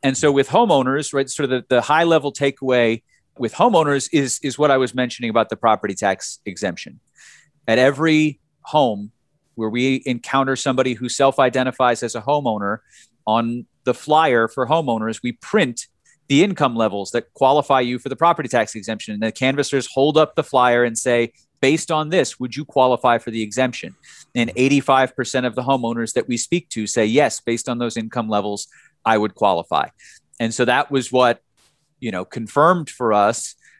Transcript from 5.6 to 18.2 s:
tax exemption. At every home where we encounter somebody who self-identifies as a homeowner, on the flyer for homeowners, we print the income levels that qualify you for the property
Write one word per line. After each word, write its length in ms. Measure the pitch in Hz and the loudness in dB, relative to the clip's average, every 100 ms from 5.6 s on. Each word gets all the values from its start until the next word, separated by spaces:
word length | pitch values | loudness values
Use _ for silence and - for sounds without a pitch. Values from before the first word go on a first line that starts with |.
| 117 107 104 95 | 0 2 -2 -2
tax 440 | 101 95 - - - | -2 -2 -6 -14 -14
exemption. 540 | 92 101 87 - - _ _ - - _ _ - | -8 -6 -6 -14 -20 _ _ -20 -20 _ _ 0
At 120 | 160 | 2
every 600 | 160 139 160 156 156 139 _ _ | 2 2 2 2 0 -4 _ _
home 500 | - - 131 101 104 _ _ _ _ - | -2 0 0 -2 -10 _ _ _ _ -8
where 140 | 110 | -6
we 340 | 117 127 131 131 | -2 0 -2 -4
encounter 500 | 120 - 135 135 131 | -6 -2 -2 0 -2
somebody 380 | 143 127 131 | -2 0 0
who 160 | 110 123 | -2 -6
self-identifies 920 | - 139 135 131 127 127 - 123 120 | 0 2 4 2 2 -2 0 0 0
as 100 | 120 | -4
a 80 | 117 | -6
homeowner, 580 | 104 147 131 107 101 110 _ - - _ - | -2 -2 0 -2 -4 -6 _ -20 -20 _ -2
on 400 | 110 117 120 - _ - | 0 0 -6 -10 _ -6
the 80 | |
flyer 540 | 120 - 151 160 120 113 | -4 2 2 4 2 0
for 200 | - 123 | -2 -2
homeowners, 540 | 160 143 113 110 110 | -2 -2 -4 -4 -6
we 80 | 120 | -8
print 560 | 117 - 214 143 120 - _ _ _ - | -10 -2 0 0 -4 -14 _ _ _ 0
the 160 | 139 | 2
income 320 | 202 185 139 113 | 2 2 0 0
levels 360 | 110 101 98 | -2 -2 -4
that 200 | 120 - - | -6 -6 0
qualify 440 | 131 147 139 135 | 2 2 2 0
you 200 | 123 123 | 0 -4
for 100 | 135 | -8
the 60 | |
property 340 | 127 | 0